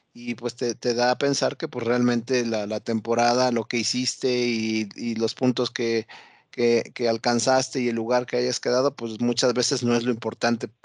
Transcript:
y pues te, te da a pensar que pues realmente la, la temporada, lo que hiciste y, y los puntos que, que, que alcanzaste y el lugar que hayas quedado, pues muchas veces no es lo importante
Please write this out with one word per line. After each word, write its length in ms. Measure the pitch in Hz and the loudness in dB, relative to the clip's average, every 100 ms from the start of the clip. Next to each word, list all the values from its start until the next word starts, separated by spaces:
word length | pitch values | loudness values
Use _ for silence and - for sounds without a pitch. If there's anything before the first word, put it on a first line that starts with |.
| _ | _
y 200 | 120 120 | -14 -8
pues 220 | 117 117 - | -6 -6 -4
te, 180 | 123 | -4
te 200 | 110 123 | -2 -2
da 160 | 120 123 | 0 2
a 80 | 127 | 2
pensar 400 | 143 139 127 - | 0 0 -2 -2
que 100 | 156 | -8
pues 180 | 165 117 | -4 0
realmente 600 | 123 123 120 117 127 117 | 2 2 2 0 0 0
la, 200 | 110 104 | -2 -2
la 140 | 107 | -6
temporada, 720 | - 113 117 117 120 123 127 | -2 -4 0 2 4 4 2
lo 120 | 120 | 0
que 120 | 110 120 | -2 -2
hiciste 680 | 107 123 127 - 131 123 120 | -2 -2 -2 -2 0 0 0
y, 420 | 113 110 110 107 - | 0 0 -2 -4 -6
y 200 | 117 110 | -6 -2
los 180 | 110 | -2
puntos 360 | - 127 123 120 | 0 0 2 -2
que, 360 | - 117 113 107 - - _ _ | -2 -2 -2 -4 -12 -20 _ _
que, 400 | - 120 117 - | 0 2 4 0
que 160 | - 117 | -2 0
alcanzaste 720 | 113 123 120 113 131 127 143 | 0 0 2 4 2 2 -2
y 100 | 120 | -2
el 60 | 113 | -2
lugar 280 | 113 123 | 0 0
que 140 | 123 123 | 0 -2
hayas 200 | 123 123 | -2 -2
quedado, 380 | - 123 139 135 | 0 2 0 -2
pues 240 | 117 110 | -8 -2
muchas 320 | 120 117 127 | 0 2 2
veces 320 | 120 120 135 | 2 0 0
no 100 | 120 | 2
es 80 | 120 | 2
lo 80 | 120 | 2
importante 580 | 113 117 107 120 117 113 _ | -2 -4 -2 0 0 -4 _